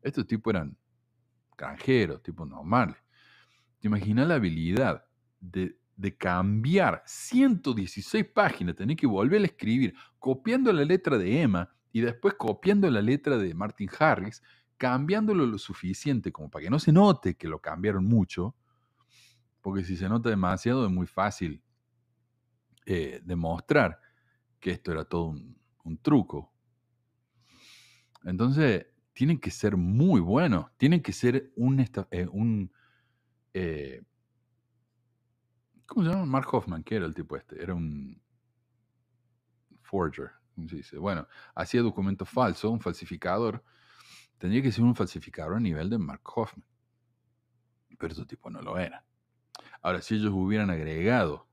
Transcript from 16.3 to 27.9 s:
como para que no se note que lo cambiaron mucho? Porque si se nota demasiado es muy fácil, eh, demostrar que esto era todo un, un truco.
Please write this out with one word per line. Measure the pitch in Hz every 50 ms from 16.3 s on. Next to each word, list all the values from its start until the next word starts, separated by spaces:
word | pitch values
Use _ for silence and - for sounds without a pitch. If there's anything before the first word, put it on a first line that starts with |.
| -
como | - 76 73
para | - 87 78
que | 87
no | 113 156
se | - - 151
note | 175 202 208 180 - - 95 87
que | _ - 80
lo | 78 78
cambiaron | - 76 80 82 92 104 101 95 92
mucho? | 101 117 110 95 - - - 87 98 - _ _ _ _ _ _ _ _ _ _ _ _ _ _ _ _ _ _ _ _ _
Porque | _ 98 95 98 92
si | 87 95
se | 85 95 95
nota | 107 117 117 120
demasiado | 110 98 92 90 92 92 - 117 120 135 123
es | 101
muy | 92 90 90
fácil, | 85 _ - 95 104 104 - 92 82 73 - _ _ _ _ _ _ _ _ _ _ _ _ _ _ _ _ _ _ _ _ _ _ _ _ _
eh, | - 98 87 78 69 64 - -
demostrar | 87 90 85 82 82 85 85 - - 147 147 123 87 78 - _ _ _ _ _ _ _ _ _ _ _ _
que | - 92
esto | 87 - _ - 82
era | 78 78
todo | _ - 85 85
un, | 82 78 71 60 64 - _ _ _ _ _ _
un | 82 80 -
truco. | _ - 151 135 95 - - 71 73 _ _ _ _ _ _ _ _ _ _ _ _ _ _ _ _ _ _ _ _ _ _ _ - - - - - _